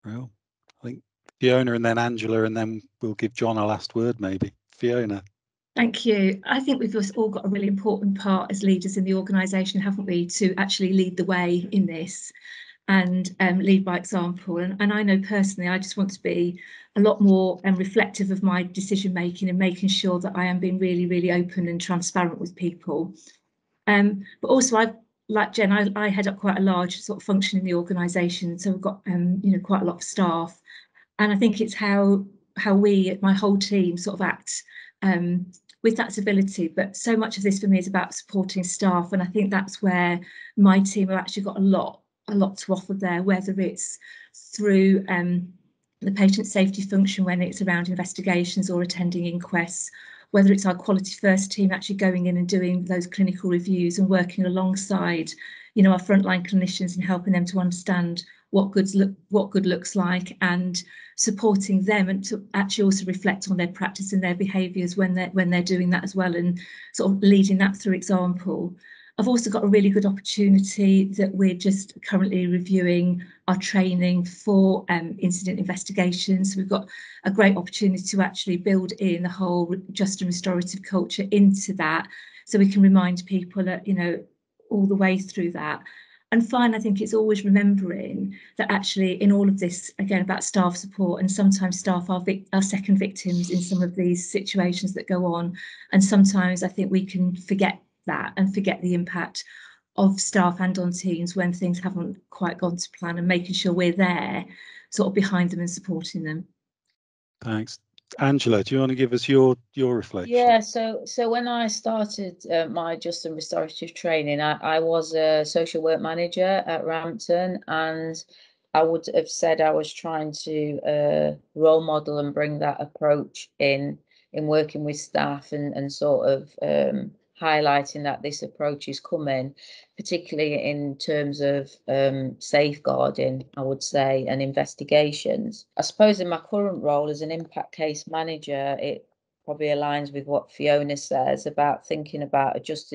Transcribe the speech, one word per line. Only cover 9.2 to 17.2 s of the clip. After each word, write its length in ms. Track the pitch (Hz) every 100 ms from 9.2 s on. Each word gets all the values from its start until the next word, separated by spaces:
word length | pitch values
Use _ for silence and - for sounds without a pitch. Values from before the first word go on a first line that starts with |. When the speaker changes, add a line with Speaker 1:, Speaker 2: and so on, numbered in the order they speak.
| 190 190 190 190 185 196
Speaker 2:
haven't 240 | 196 196 196
we, 200 | 175 175
to 280 | - 190 185
actually 380 | 196 - 185
lead 240 | 190 185 180
the 80 | 180
way 420 | 180 175 180 180
in 140 | 202 180
this 460 | 165 180 - - - - - - - -
and, 480 | 196 180 180 185 -
um, 180 | 190 190
lead 240 | 190 190
by 140 | 190 175
example. 600 | 180 190 175 175 - 170
And, 220 | 185 196
and 120 | 208
I 100 | 208
know 160 | 208 190 196
personally, 420 | 208 196 - 180
I 80 | 185
just 200 | 190 -
want 140 | 196
to 100 | 180
be 400 | 180 175 175 175 - - - -
a 60 |
lot 180 | 208
more, 400 | 208